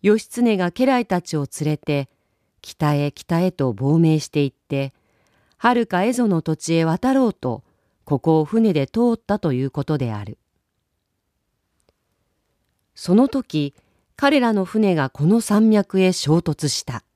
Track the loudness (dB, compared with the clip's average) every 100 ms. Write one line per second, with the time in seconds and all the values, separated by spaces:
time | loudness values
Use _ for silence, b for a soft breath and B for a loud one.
0 | 4 2 0 -2 0 2 -2 0 2 2
1 | 0 -4 -2 -6 -6 -4 -4 -4 -2 -4
2 | -4 _ _ _ _ _ -20 -4 0 0
3 | -2 -6 -4 -2 -2 -2 -4 -2 0 2
4 | 4 2 -2 -4 -4 _ _ -6 -6 _
5 | _ _ _ _ _ _ 0 0 0 0
6 | 0 0 0 0 -2 -6 0 0 0 0
7 | 0 2 0 -2 -8 -8 _ _ _ _
8 | -4 -2 2 2 2 0 2 0 -2 0
9 | 0 -2 -4 -4 -2 -2 -4 -6 -4 -4
10 | -4 -6 -10 -16 _ _ _ _ _ _
11 | _ _ _ _ _ _ _ _ _ _
12 | _ _ _ _ _ _ _ _ _ -14
13 | 0 2 2 -2 -4 -4 -6 _ _ _
14 | _ -2 2 2 2 0 -2 0 2 2
15 | -2 0 2 2 2 2 4 4 2 0
16 | 2 0 0 0 0 -4 -4 -6 -8 -14
17 | _